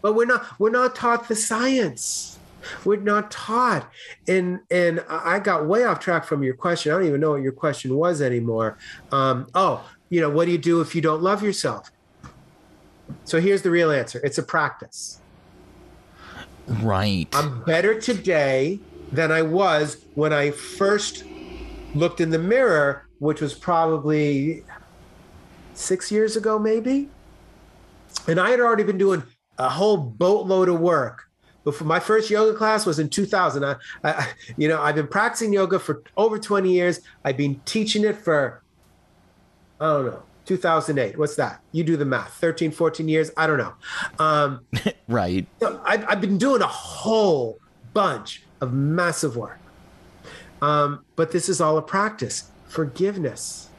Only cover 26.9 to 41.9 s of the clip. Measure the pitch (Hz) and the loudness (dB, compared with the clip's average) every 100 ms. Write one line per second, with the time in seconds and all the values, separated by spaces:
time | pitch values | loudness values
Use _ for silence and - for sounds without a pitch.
26.9 | 269 285 - - - - - - - - | -2 -2 -14 -20 -20 -20 -20 -20 -20 -20
27.9 | - - - - 165 196 247 233 214 196 | -20 -14 -8 -2 0 2 4 4 4 0
28.9 | 190 196 180 127 _ _ - 127 139 208 | 2 2 2 -4 _ _ -4 -2 2 2
29.9 | 196 131 107 127 131 185 190 185 170 175 | 2 -2 0 2 2 2 4 4 4 2
30.9 | 160 120 - - _ _ _ - 143 156 | 2 0 -8 -20 _ _ _ -4 -4 0
31.9 | 175 175 220 220 208 220 214 214 214 208 | 0 2 2 2 2 2 2 2 2 0
32.9 | 151 151 - 196 196 175 135 139 139 - | 0 -2 -2 0 2 2 0 -4 -4 -10
33.9 | - 151 156 139 - - 120 151 160 147 | -4 -2 -2 -6 -8 -14 -2 0 2 2
34.9 | 151 147 196 226 226 226 202 190 185 - | 0 0 0 0 0 0 2 2 0 -2
35.9 | 147 - - 220 214 214 202 190 180 175 | -8 -6 0 0 0 -2 0 4 4 2
36.9 | 170 - - 143 135 143 139 - 226 214 | 0 -8 -6 -4 0 -2 -2 -4 -2 0
37.9 | 214 214 208 - 151 131 - _ _ _ | 2 0 0 0 2 0 -6 _ _ _
38.9 | _ _ _ _ _ _ _ _ _ 156 | _ _ _ _ _ _ _ _ _ 0
39.9 | 147 127 113 - _ - 185 180 160 147 | 0 -2 -8 -20 _ -4 -2 2 0 0
40.9 | 139 110 123 147 - 107 - _ 156 160 | -2 -2 -2 -2 0 -4 -6 _ -4 0